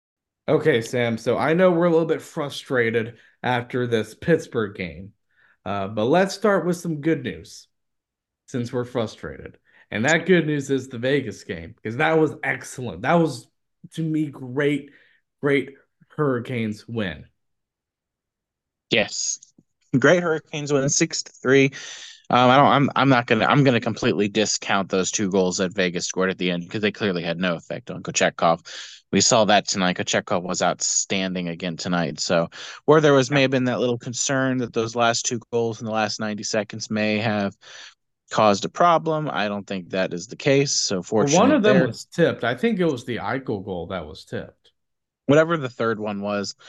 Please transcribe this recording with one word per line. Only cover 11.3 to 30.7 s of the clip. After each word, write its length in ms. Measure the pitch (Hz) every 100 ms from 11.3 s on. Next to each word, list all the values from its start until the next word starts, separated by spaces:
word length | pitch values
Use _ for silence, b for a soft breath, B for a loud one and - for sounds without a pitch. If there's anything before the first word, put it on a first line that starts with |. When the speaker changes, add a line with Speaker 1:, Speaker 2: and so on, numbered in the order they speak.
| 98
Speaker 1:
game, 320 | - 87 82 -
because 220 | 110 120
that 200 | 156 160
was 180 | 151 117
excellent. 600 | 135 135 - - 123 85
That 140 | 127 170
was, 320 | 160 123 - _ _ _ - -
to 60 |
me, 260 | 160 156 151
great, 640 | 127 127 127 147 143 - b b b b -
great 340 | 143 139 - - _ _ _ -
Hurricanes 720 | 147 123 120 127 110 104 -
win. 380 | 117 95 73 73 _ _ _ _ _ _ _ _ _ _ _ _ _ _ _ -
Speaker 2:
Yes. 500 | 120 98 - - - _ _ _ _ _ 127
Great 240 | 139 180
Hurricanes 480 | 175 160 - 151 143
win, 160 | 143 139
six 360 | - 165 -
to 80 | -
three. 400 | - 123 139 135 B B B B B B
Um, 200 | 123 123
I 60 | 135
don't, 100 | 127
I'm, 220 | 131 131 -
I'm 140 | 131
not 160 | 123 120
gonna, 200 | 113 101
I'm 180 | 135
gonna 160 | 135 117
completely 480 | 117 98 127 87 104
discount 640 | 107 101 - - 101 95
those 200 | 95 90
two 220 | - 98
goals 260 | 95 92 90
that 160 | 92
Vegas 320 | 90 90 85 -
scored 240 | - 92
at 80 | 92
the 140 | 90
end, 180 | 87 85
'cause 120 | 110
they 100 | 104
clearly 320 | - 107 87
had 160 | 82 82
no 160 | 92 82
effect 340 | - - -
on 140 | 92
Kochetkov. 580 | - - 92 - 85 82 - B B B -
We 80 | 98
saw 260 | - 120 101
that 220 | 101 -
tonight. 300 | 104 90 90
Kochetkov 460 | 101 107 - 95
was 180 | 90 85
outstanding 840 | 90